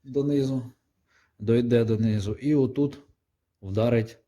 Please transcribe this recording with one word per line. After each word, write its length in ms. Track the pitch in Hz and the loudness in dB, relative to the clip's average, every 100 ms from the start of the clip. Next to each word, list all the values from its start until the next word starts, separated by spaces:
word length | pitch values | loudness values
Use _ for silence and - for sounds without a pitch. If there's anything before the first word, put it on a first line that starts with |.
донизу, 580 | 135 135 143 143 135 131 120 _ _ _ _ _ _ _ | -4 -4 0 0 0 -4 -6 _ _ _ _ _ _ _
дойде 460 | 104 117 120 120 | 0 2 4 2
донизу, 480 | 113 107 113 107 98 | 2 0 0 0 -4
і 220 | 107 139 | -4 0
отут 440 | 147 131 131 143 - _ _ _ _ _ _ | 2 0 0 -2 -4 _ _ _ _ _ _
вдарить 560 | 98 98 117 117 110 - | -6 0 2 2 -2 -10